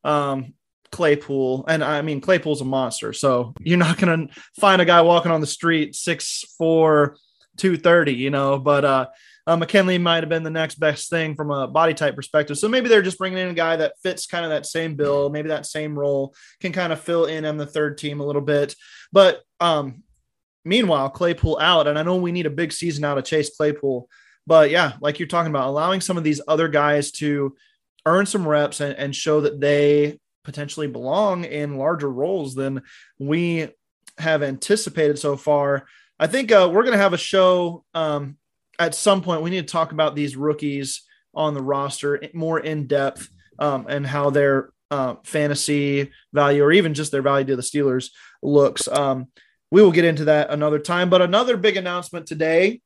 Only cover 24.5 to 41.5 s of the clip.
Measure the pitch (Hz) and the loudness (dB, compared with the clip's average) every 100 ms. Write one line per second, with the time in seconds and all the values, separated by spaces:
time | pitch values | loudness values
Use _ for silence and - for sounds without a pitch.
24.5 | 160 151 165 160 110 147 147 165 175 165 | 6 6 4 0 0 -6 -4 -4 -2 0
25.5 | 147 131 143 165 190 180 175 156 147 147 | -2 -2 -2 -2 -2 -2 -2 -2 -2 -2
26.5 | 151 165 147 147 147 143 - 151 143 139 | 0 2 2 2 0 -2 -6 -4 -2 -4
27.5 | - _ _ _ _ - 180 202 208 165 | -8 _ _ _ _ 0 2 2 -2 0
28.5 | 147 147 - 147 135 139 135 160 151 147 | 0 0 -2 -6 -6 -8 -6 0 0 0
29.5 | 147 143 147 147 147 147 147 _ _ - | 0 0 2 4 4 2 -4 _ _ -16
30.5 | 139 147 151 147 123 127 170 208 180 170 | -12 -12 -8 -8 -6 -4 0 0 -2 -6
31.5 | 147 147 139 143 170 143 127 156 190 143 | -8 -8 -4 -4 -2 -4 -4 -4 -4 -6
32.5 | 127 135 135 - - _ _ 139 156 175 | -6 -6 -6 -12 -20 _ _ -4 -2 -2
33.5 | 165 156 _ _ _ - - 160 156 143 | -4 -6 _ _ _ -20 -8 -2 0 -2
34.5 | 135 - 214 - - 151 147 147 139 - | -6 -2 -2 -2 -2 0 0 -4 -4 0
35.5 | 147 143 139 - _ _ _ 156 247 233 | 0 0 -2 -6 _ _ _ -2 0 6
36.5 | 214 180 180 247 220 196 175 - 190 185 | 6 6 4 2 2 2 0 -2 2 4
37.5 | 180 175 170 _ 165 156 147 139 147 _ | 4 -2 -6 _ -4 -2 -4 -6 -14 _
38.5 | _ _ - 170 147 208 196 180 165 165 | _ _ -4 -2 0 2 2 0 -4 -2
39.5 | 185 156 220 160 156 156 143 143 131 147 | -4 -4 -2 -2 0 -2 0 -6 -4 -2
40.5 | 147 147 139 135 - _ _ _ - 156 | -2 -4 -6 -8 -10 _ _ _ -4 -4